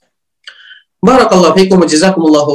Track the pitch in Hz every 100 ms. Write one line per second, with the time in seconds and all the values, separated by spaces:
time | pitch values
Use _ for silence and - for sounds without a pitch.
0 | _ _ _ _ - - - - _ _
1 | 196 254 220 185 170 185 190 180 151 151
2 | 190 180 156 147 147